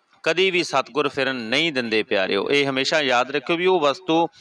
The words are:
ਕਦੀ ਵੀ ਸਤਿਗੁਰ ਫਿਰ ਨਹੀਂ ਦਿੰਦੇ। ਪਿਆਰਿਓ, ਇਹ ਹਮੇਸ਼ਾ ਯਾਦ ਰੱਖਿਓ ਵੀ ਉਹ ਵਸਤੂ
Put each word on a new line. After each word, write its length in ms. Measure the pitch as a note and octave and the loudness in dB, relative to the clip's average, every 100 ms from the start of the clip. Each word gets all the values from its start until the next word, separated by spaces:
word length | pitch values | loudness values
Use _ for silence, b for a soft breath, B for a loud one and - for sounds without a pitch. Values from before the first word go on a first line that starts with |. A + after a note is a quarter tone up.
| _ _ | _ _
ਕਦੀ 280 | - E3 F#3+ | -2 0 2
ਵੀ 120 | F3+ | 0
ਸਤਿਗੁਰ 440 | D3+ C#3 B2+ B2 C#3+ | 0 -2 -2 -2 -2
ਫਿਰ 240 | C#3 C3 | -2 -4
ਨਹੀਂ 400 | C3 A2 C3 E3 | -4 -2 -2 0
ਦਿੰਦੇ। 300 | C3 A#2 A2 | -2 0 0
ਪਿਆਰਿਓ, 480 | G2+ G2+ F#2+ G2 - | 0 0 0 0 0
ਇਹ 200 | C#3+ C#3 | 0 0
ਹਮੇਸ਼ਾ 300 | C3+ C3 D#3+ | -2 0 0
ਯਾਦ 300 | C#3 B2 B2+ | 2 0 0
ਰੱਖਿਓ 260 | C#3+ - E3+ | -4 -4 0
ਵੀ 100 | F3+ | 2
ਉਹ 140 | F#3 | 2
ਵਸਤੂ 480 | C#3+ C3+ - E3 E3 B | 2 0 0 2 0 B